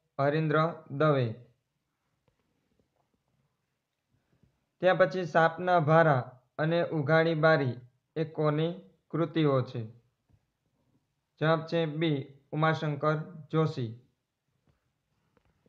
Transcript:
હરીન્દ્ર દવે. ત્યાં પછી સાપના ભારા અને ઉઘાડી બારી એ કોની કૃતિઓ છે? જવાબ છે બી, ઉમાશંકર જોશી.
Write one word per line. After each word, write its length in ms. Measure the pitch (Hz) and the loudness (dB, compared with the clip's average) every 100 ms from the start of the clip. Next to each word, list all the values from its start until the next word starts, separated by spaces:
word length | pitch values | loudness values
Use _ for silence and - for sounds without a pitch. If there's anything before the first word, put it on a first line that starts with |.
| _ - | _ -2
હરીન્દ્ર 640 | 139 156 160 151 165 165 - | 0 0 0 2 0 -4 -10
દવે. 440 | 139 156 139 117 117 - _ _ _ _ _ _ _ _ _ _ _ _ _ _ _ _ _ _ _ _ _ _ _ _ _ _ _ _ _ _ _ _ _ | 0 2 2 0 -6 -16 _ _ _ _ _ _ _ _ _ _ _ _ _ _ _ _ _ _ _ _ _ _ _ _ _ _ _ _ _ _ _ _ _
ત્યાં 180 | 180 185 | 0 2
પછી 280 | 185 185 170 | 2 0 -2
સાપના 540 | 165 165 165 180 175 | 2 2 0 0 2
ભારા 600 | 147 160 160 131 117 - _ - | 4 4 6 2 -2 -14 _ -6
અને 260 | 156 170 | -2 -2
ઉઘાડી 520 | 165 160 135 160 165 160 | -2 -2 0 2 2 2
બારી 420 | 160 156 135 113 - _ _ - | 4 4 0 -6 -14 _ _ -8
એ 80 | |
કોની 580 | 156 - 151 147 165 185 - _ _ | -6 -2 -2 0 -2 -6 -16 _ _
કૃતિઓ 500 | 156 165 165 151 131 | -4 -2 0 2 2
છે? 260 | 120 120 110 - _ _ _ _ _ _ _ _ _ _ _ _ _ _ | -2 -8 -12 -16 _ _ _ _ _ _ _ _ _ _ _ _ _ _
જવાબ 260 | 156 160 160 | -2 0 -2
છે 200 | 165 165 | -4 -2
બી, 480 | 147 165 143 135 - _ | -2 -2 -2 -6 -18 _
ઉમાશંકર 640 | 151 160 156 156 143 151 156 165 - - | -2 0 0 -4 -2 -2 -2 -6 -16 -4
જોશી. 480 | 156 156 143 113 117 _ _ _ _ _ _ _ _ _ _ _ _ _ _ _ _ | -2 0 -2 -8 -10 _ _ _ _ _ _ _ _ _ _ _ _ _ _ _ _